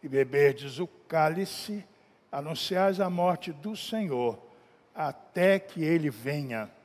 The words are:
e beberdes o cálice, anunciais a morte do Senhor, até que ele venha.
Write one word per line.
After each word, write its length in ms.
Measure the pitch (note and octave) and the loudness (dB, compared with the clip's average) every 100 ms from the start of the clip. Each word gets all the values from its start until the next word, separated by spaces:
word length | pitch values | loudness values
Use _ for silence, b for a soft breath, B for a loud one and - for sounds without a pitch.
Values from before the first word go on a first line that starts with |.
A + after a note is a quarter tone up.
e 60 | D3 | 0
beberdes 680 | C3+ C3 C#3 C#3+ C#3 C#3 B2+ | 0 2 6 4 4 -8 -8
o 80 | E3+ - _ | -8 -8 _
cálice, 760 | D#3+ D#3 E3+ F#3+ - - G#3 F#3 b b b b | 2 2 2 -4 -6 -8 -10 -12 b b b b
anunciais 680 | C#3+ D3 D#3+ - F#3 G3 F#3+ | -8 -6 -6 -2 2 2 2
a 80 | F#3+ | 0
morte 440 | F3+ F3+ E3+ - | 2 2 2 -4
do 240 | D3 G#3 G#3+ | -8 -8 -8
Senhor, 600 | - A3 G3 B2+ A#2+ A2 - b b b b | -6 -4 -2 0 0 -2 -14 b b b b
até 640 | - D3+ - - F3 F3+ G3 | -6 -6 -6 -10 2 4 4
que 240 | F#3+ - | 0 -4
ele 260 | D#3 E3+ D3+ | 2 2 2
venha. 640 | A2 B2 D3 C3+ A2+ G#2 - | -4 -6 -4 -4 -6 -8 -14